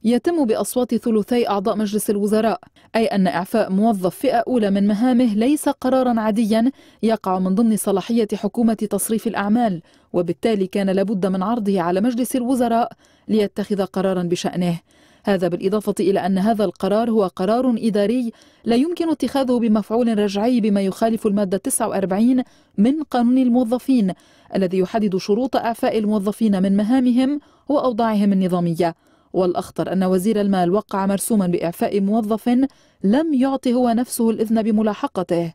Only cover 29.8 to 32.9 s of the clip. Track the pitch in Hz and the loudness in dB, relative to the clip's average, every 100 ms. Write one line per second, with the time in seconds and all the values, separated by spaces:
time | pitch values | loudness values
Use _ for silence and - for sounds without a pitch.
29.8 | 160 185 185 185 185 214 202 190 175 196 | -4 0 0 0 0 0 0 2 2 0
30.8 | - 202 196 196 - 220 180 175 165 170 | -2 -4 -2 -2 0 0 0 0 -4 -4
31.8 | 226 202 196 220 214 220 - 240 269 _ | -2 -2 0 -2 -2 -4 0 0 0 _
32.8 | _ | _